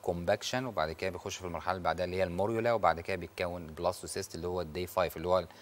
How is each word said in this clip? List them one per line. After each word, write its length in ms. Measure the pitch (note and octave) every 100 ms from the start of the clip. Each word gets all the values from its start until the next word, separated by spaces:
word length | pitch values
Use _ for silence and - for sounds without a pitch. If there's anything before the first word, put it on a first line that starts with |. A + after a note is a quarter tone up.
convection، 640 | - F2 F2 G#2 - B2+ C3
وبعد 260 | F#2 D#2
كده 180 | E2 F#2+
بيخش 280 | F2 G2+ -
في 80 | F#2
المرحلة 260 | D#2+ F2+
اللي 120 | F#2
بعدها 220 | E2+ E2 F2+
اللي 120 | F#2
هي 60 |
الموريولا، 500 | F2+ F2 G#2 A2+ A#2
وبعد 280 | A2+ F2 E2
كده 140 | F2 F#2
بيتكون 480 | F2 - F2+ F2 D#2+
البلاستوسيست 720 | D#2+ F2 - F2 - G2 E2
اللي 120 | F2+
هو 140 | F2+
الداي 260 | D#2+ D#2 F2+
فايف، 300 | - E2 E2
اللي 100 | E2+
هو 200 | F#2 E2+ -